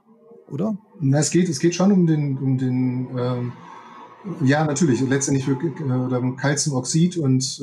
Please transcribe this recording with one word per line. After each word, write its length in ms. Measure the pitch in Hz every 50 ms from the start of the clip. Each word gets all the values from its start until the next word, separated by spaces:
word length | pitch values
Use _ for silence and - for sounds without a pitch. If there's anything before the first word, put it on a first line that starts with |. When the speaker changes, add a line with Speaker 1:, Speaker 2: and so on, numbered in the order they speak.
| _ _ - _ _ - - - - -
Speaker 1:
oder? 300 | - 139 185 220 214 190 - _ - -
Speaker 2:
Na, 180 | 165 135 135 147
es 120 | 151 -
geht, 200 | - 175 180 175
es 100 | 151 -
geht 140 | - 170 175
schon 180 | - 185 196 208
um 140 | 185 175
den, 320 | 160 156 151 147 143 135 131
um 180 | 135 135 135
den, 520 | 127 131 127 127 127 127 127 127 127 127 127 131 127
ähm, 340 | 123 127 127 123 123 123 123 - - - - - - - - - - - - - - 208 170 - 143
ja, 220 | 127 143 151 156
natürlich, 380 | 151 143 - 180 147 127 107 135
letztendlich 420 | 123 135 139 - - 139 135 131
für, 80 | 147 139
äh, 640 | 131 - 165 - - 160 135 127 127 127 127 127
um 200 | 123 123 127 127
Calciumoxid 840 | - - 139 147 143 - 151 139 127 123 - - 160 170 175 175 175
und, 420 | 151 131 131 131 131 131 - -